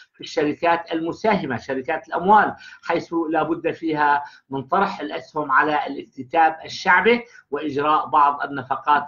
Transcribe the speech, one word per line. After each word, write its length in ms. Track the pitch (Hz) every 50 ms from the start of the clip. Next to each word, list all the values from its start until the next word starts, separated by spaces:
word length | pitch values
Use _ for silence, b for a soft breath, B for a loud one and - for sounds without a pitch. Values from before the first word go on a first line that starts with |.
| B B
في 80 | _ -
الشركات 720 | 156 - - 165 151 151 139 - 165 170 170 - - -
المساهمة، 640 | 170 165 160 170 - - - 220 208 180 160 135 123
شركات 520 | 113 - - 131 131 127 - 160 156 - -
الأموال، 460 | 165 170 175 196 214 208 175 131 - B B B B B
حيث 320 | B - 170 165 - - 170 165 165 151
لا 120 | 160 160
بد 280 | 156 156 165 147 147 160
فيها 540 | 143 - 170 156 151 147 151 143 143 143 143 B B B B -
من 120 | 135 135
طرح 380 | 127 - 175 196 196 196 - -
الأسهم 520 | 151 147 165 165 - - - 151 151 139
على 340 | 135 139 151 151 147 143 -
الاكتتاب 720 | 139 139 143 - _ _ 135 127 127 165 165 160 160 151 - -
الشعبي 580 | 143 - - - 190 180 185 190 226 240 233 - B B B B -
وإجراء 580 | 139 147 156 151 131 143 143 151 156 151 - -
بعض 340 | 151 151 143 143 151 -
النفقات 640 | 143 139 143 139 123 - 135 - - 147 147 143 143